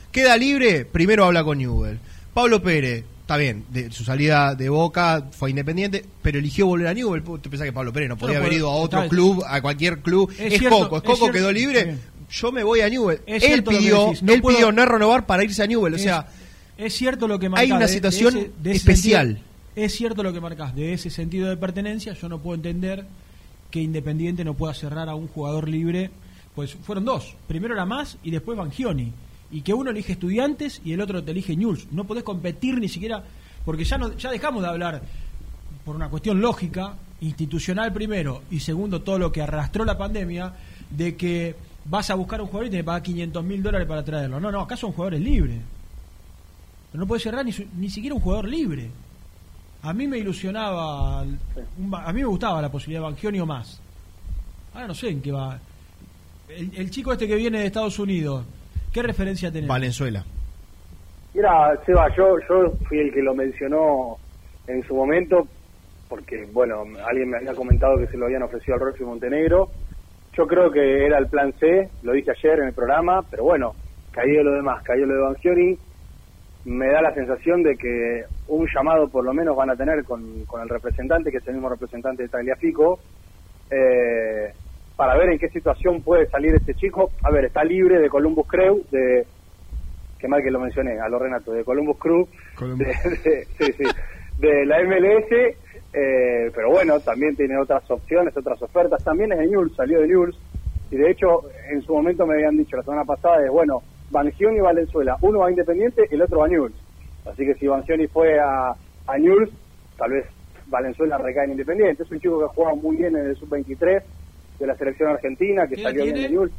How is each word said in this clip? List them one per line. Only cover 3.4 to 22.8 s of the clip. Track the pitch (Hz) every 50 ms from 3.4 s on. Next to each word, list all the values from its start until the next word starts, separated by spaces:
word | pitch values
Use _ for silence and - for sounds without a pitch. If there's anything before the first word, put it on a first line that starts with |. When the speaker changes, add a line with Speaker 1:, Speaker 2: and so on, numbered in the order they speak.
| 147 131 110 104 110 -
Speaker 1:
de, | 123 127 120 113
su | 113 - 117
salida | 117 131 139 147 151 151 143 143 139 135
de | 131 131 135
Boca | 147 156 165 165 - 175 175 165 160 156 139 135
fue | - - 139 135
Independiente, | 135 139 139 156 165 185 202 202 190 190 - - - -
pero | - 156 143 143
eligió | 147 147 135 202 196 185
volver | 180 170 175 165
a | 180
Newell's. | 240 254 214 175 151 156
¿Tú | 170 170 151 - 135
pensás | 143 139 151
que | 139 120
Pablo | 131 131 120
Pérez | 113 147 147 123
no | 123
Speaker 2:
Yo | 104
Speaker 1:
podía | 120 135 143
Speaker 2:
no | 143
Speaker 1:
haber | 139 143
Speaker 2:
puedo, | 160 160
Speaker 1:
ido | 156 147
a | 143
otro | 151 160 165 185 190 185
Speaker 2:
está | 160 170
bien. | 180 180 190 196
Speaker 1:
club, | 185 151 131
a | 139 139
cualquier | 123 143 147 143 160 175 170 147
club? | - 170 180 190 190 185 - -
Speaker 2:
Es | 214 220 208
Speaker 1:
Es | 202
Speaker 2:
cierto, | 254 247 226 202 175
Speaker 1:
Coco, | 143 156 156
es | 196
Speaker 2:
es |
Speaker 1:
Coco | 220 247 233
Speaker 2:
cierto, | 233 - -
Speaker 1:
quedó | 185 185 196
libre. | 202 220 247 285 269 240
Speaker 2:
está | 190 170
bien. | 151 127 - - - - - -
Speaker 1:
Yo | - - 233 240
me | 262 254 208
voy | 214 233 226
a | 214 208
Newell's. | 240 262 226 190 156 - -
Speaker 2:
Es | - 214 220 233
Speaker 1:
Él | 285
Speaker 2:
cierto | 302 262 196 220
lo | 208 208
que | 208
Speaker 1:
pidió, | 196 185 208 208
Speaker 2:
decís, | 214 165 - 185
no | 202 233
Speaker 1:
él | 254
Speaker 2:
puedo | 247 254 240 233
Speaker 1:
pidió | 233 214
no | 214 226 254
renovar | 254 240 220 208 214 240 254 -
para | - 185 180 202
irse | 214 196 220 208
a | 208
Newell's. | 233 226 202 165 160
O | 196
Speaker 2:
Es, | 196
Speaker 1:
sea, | 196 175 160 147 - - - - - - - - - - -
Speaker 2:
es | 214 220 214
cierto | - 254 254 254 254 226 220
lo | 208 190
que | 185
Speaker 1:
hay | 185
Speaker 2:
marcás | 185 214 247 262
Speaker 1:
una | 254 240
Speaker 2:
de, | 226
de | - 190
Speaker 1:
situación | 196 185 190 180 196 226 247 254
Speaker 2:
ese, | 208 202 202 - -
de | 151 180
ese | 202 190
Speaker 1:
especial. | - 196 185 - - 220 - - 139 117
Speaker 2:
sentido, | 104 104 - - - - - - -
es | 208 214 208 202
cierto | - 233 226 220 202 202
lo | 185 170
que | 170
marcás | 170 170 165 151 156 131 123
de | 139 151 165 180
ese | 180 175 170
sentido | 139 170 165 170 175 190 185 185
de | 185
pertenencia. | 165 190 185 175 196 202 208 214 220 190 214 180
Yo | - 170 170
no | 170 156
puedo | 147 175 170
entender | 165 156 170 170 175